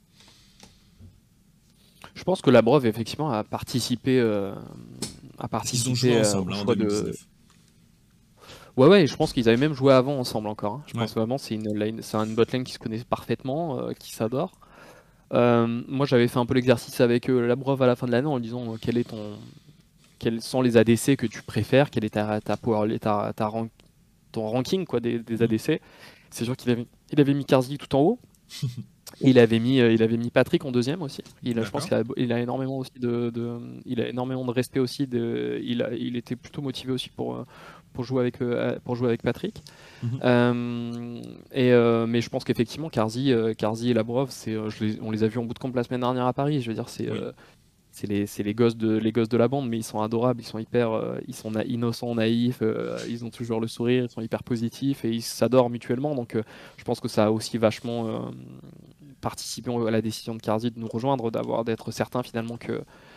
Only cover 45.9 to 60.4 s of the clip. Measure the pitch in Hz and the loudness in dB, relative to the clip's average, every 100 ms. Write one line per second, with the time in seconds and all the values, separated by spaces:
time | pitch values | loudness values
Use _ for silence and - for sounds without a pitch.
45.9 | 127 123 127 127 123 143 151 117 110 120 | -2 -2 0 0 0 0 -2 -4 -6 -8
46.9 | - 113 - - - - _ _ _ _ | -6 -6 -6 -8 -12 -20 _ _ _ _
47.9 | - 101 101 101 - 104 110 117 113 110 | -12 -4 -2 -2 -4 -4 2 2 2 0
48.9 | 110 110 113 110 117 117 139 127 113 113 | 0 0 0 0 2 2 0 -4 -4 -6
49.9 | 110 107 117 123 120 - 107 113 120 117 | -4 -2 0 0 -2 -6 -10 -4 0 0
50.9 | 110 117 123 - 120 110 107 - 117 117 | 0 -4 -6 -10 -10 -6 -4 -2 -2 -2
51.9 | 113 120 117 113 117 123 120 110 113 117 | -2 -4 0 2 2 0 0 -2 -2 -4
52.9 | 117 117 117 117 - 117 113 113 - 120 | -6 -8 -8 -10 -10 -6 -4 -4 -4 0
53.9 | 127 123 - 113 110 - 117 113 - 135 | 0 0 -6 -6 -6 -4 -4 -4 -4 -4
54.9 | 135 117 117 113 - 113 127 120 120 - | -2 -2 -4 -4 -2 2 4 4 0 -4
55.9 | 123 147 143 117 113 107 - - - - | -4 -2 -4 -4 -4 -6 -10 -20 -14 -4
56.9 | 120 117 - 107 110 107 117 110 - 120 | -4 -2 2 4 4 0 2 2 2 -6
57.9 | 117 113 117 123 123 127 131 - - - | -6 -4 -6 -8 -12 -16 -18 -20 -20 -20
58.9 | - 147 135 120 - - - 120 120 113 | -20 -20 -8 -8 -8 -12 -10 -6 -2 0
59.9 | 113 110 107 - 113 | 0 0 -4 -8 -8